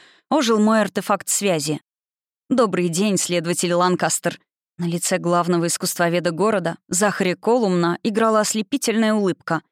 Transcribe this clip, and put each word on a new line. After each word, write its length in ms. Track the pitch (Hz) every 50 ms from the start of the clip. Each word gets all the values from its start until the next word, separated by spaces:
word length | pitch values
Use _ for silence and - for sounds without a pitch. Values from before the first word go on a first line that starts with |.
| - - _ _ _ -
ожил 280 | - 302 277 226 233 214
мой 220 | 214 214 220 220
артефакт 480 | 208 185 - 202 190 - 208 190 - -
связи. 520 | - - 202 202 180 156 143 151 151 147 - _ _ _ _ _ _ _ _ _ _ _ _ -
«Добрый 380 | 269 240 247 202 180 180 175 180
день, 300 | 165 165 202 214 196 170
следователь 540 | - - 175 175 160 170 175 - - 175 175
Ланкастер». 680 | 175 180 180 180 160 - 160 - - - 175 165 - _ _ _ _ _ _ _ -
На 60 | 175
лице 340 | 170 170 175 - - 190 180
главного 480 | 165 170 175 175 170 170 180 170 165
искусствоведа 640 | 170 - - - 175 - - 180 170 165 175 160 175
города, 460 | 170 156 185 220 220 196 170 165 165 - _ -
Захари 460 | - 170 196 202 185 - 196 185 175
Колумна, 640 | - - 214 233 254 233 196 185 175 170 170 170 - -
играла 360 | 233 208 214 233 226 220 214
ослепительная 720 | 214 - - 220 208 - - 269 - - 214 220 226 214 214
улыбка. 500 | 214 202 185 170 - _ - 165 160 - _